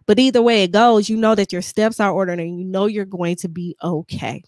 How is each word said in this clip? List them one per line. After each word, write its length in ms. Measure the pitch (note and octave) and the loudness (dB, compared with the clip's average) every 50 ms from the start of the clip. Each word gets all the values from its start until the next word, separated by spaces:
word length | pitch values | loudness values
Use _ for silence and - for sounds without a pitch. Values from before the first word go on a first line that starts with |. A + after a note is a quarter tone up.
| _ - | _ 0
But 120 | G#3 G#3 | 2 4
either 220 | B3+ C4 B3 B3 | 4 4 4 4
way 220 | A#3 A#3+ A#3 G#3+ F#3+ | 4 4 4 4 2
it 100 | F3 F3 | 2 4
goes, 360 | G#3 A#3 A#3+ A#3 G#3+ G#3 G3+ | 4 6 6 6 4 2 0
you 60 | A3 | -2
know 200 | A3 A3 A3 A3 | 0 2 2 2
that 180 | G#3 G3+ - - | 2 0 -2 -2
your 80 | F3 | -8
steps 400 | F3+ - - - G#3+ A3+ A3+ - | -8 -6 -2 0 0 0 0 0
are 100 | G#3+ G3+ | 0 0
ordered 280 | F3+ F#3+ F#3+ F#3 F3 F3 | 0 0 -2 -2 -2 -6
and 180 | E3+ E3+ F3 F3 | -6 -8 -8 -8
you 60 | F#3 | -8
know 200 | F#3+ F#3 F#3+ G3 | -4 -2 0 0
you're 200 | G#3+ A3 G#3 G3 | 0 -2 -4 -6
going 320 | F#3+ F#3+ F3 F3 E3+ F3 F3 | -6 -6 -4 -2 -2 -4 -4
to 100 | - F3+ | -6 -8
be 300 | D#3+ F3 F3 F3 D#3+ - | -8 -8 -8 -8 -10 -8
okay. 640 | - E3 F3 D3+ E3 - - - - A#2 B2 - - | -6 -6 -4 -4 -6 -8 -10 -8 -8 -8 -10 -10 -12